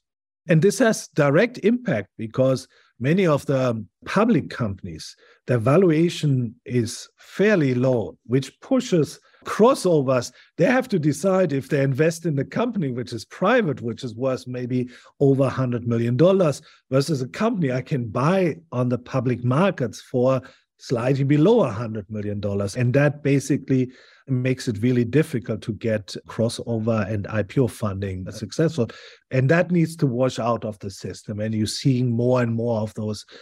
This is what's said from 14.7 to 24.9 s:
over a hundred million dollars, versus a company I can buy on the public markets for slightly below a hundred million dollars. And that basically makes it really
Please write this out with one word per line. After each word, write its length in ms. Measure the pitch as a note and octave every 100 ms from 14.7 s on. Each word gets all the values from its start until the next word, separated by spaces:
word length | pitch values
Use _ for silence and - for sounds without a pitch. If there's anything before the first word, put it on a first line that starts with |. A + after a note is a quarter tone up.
| B2+ B2 - - _
over 240 | C#3 C3+
a 60 | C3
hundred 360 | B2 B2+ A#2+ A#2+
million 300 | A#2 A#2 B2
dollars, 460 | F3 G3 D#3+ C3+ - _ _
versus 320 | C3+ C#3 C3+
a 60 | B2+
company 420 | - A3 G#3+ C#3
I 120 | B2+
can 260 | - C3+ A2+
buy 480 | A#2+ D3 F#3+ F3 - -
on 160 | B2 B2
the 100 | A#2+
public 460 | - C3 B2 A#2
markets 560 | B2 C3+ G3 - A#2 -
for 420 | - B2+ B2+ C3 - _ _ _
slightly 420 | - A2+ B2+ C#3
below 360 | C#3 D3 E3+ A#3
a 100 | C#3
hundred 400 | G2+ A2+ G#2+ G2+
million 300 | G#2+ G#2 G2+
dollars. 340 | G2+ G2+ G2+
And 200 | - B2
that 280 | C3 D3 C#3+
basically 720 | C3+ C#3 - C#3 - C3 B2+ - - - -
makes 400 | B2+ C3 C3 -
it 140 | G#2
really 240 | B2